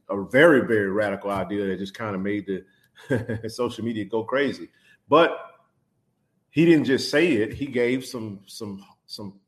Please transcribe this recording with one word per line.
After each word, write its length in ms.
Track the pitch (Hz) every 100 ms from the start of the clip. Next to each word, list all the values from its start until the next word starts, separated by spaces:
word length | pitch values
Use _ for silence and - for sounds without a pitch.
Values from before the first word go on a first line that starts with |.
| -
a 140 | 101
very, 420 | 95 127 170 135
very 240 | 98 110 98
radical 440 | 98 104 98 98
idea 340 | 98 92 101 98
that 140 | 92
just 180 | 98 -
kinda 200 | 110 95
made 280 | 101 104 98
the 1000 | 92 - _ _ _ - 123 113 113 113
<laughs> 0 |
social 360 | 107 120 117
media 200 | 113 110
go 180 | 98 113
crazy. 460 | 110 131 139 95 85 _ _ _ -
But 280 | 151 170 - - _ _ _ _ _ _ _ _ _ _
he 140 | 147
didn't 200 | 165 160
just 260 | 123 131 -
say 220 | 147 175
it. 200 | 113 107
He 140 | 127 139
gave 380 | 120 120 131
some, 380 | 131 123 110 98 -
some, 380 | - 104 98 - _ _
some, 340 | - 101 -